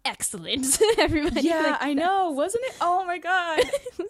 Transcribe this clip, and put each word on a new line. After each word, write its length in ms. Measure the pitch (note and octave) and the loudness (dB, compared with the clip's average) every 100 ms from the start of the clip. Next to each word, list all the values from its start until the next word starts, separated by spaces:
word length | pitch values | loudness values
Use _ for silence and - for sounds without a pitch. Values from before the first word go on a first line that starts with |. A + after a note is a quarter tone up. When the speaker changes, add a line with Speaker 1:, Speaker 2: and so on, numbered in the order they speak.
Speaker 1:
excellent. 760 | - G#3+ - G3+ E3 A#3 C4 - G#4+ | -8 -6 -8 -8 -6 -4 0 2 4
<laughs> 100 | A4+ | 4
Everybody 420 | E4+ D#4+ D4+ C4+ C#4+ | 2 2 0 0 2
Speaker 2:
Yeah, 140 | D#4+ | 2
Speaker 1:
like 200 | D#4 D4+ | 2 0
Speaker 2:
I 120 | C#4 | 0
Speaker 1:
that. 60 | C#4+ | 0
Speaker 2:
know, 300 | E4+ G4 F4+ | 2 2 0
wasn't 320 | C4+ D#4+ A#4 C5 | 0 -2 -2 -4
it? 80 | - | -2
Oh 240 | E4+ F4+ F#4 | 0 0 0
my 100 | F4 | -4
God. 420 | E4 F#4 E4+ D#4 | 0 0 0 0
Speaker 1:
<laughs> 60 | B4 C#5 - - G4 | 0 -2 -8 -10 -12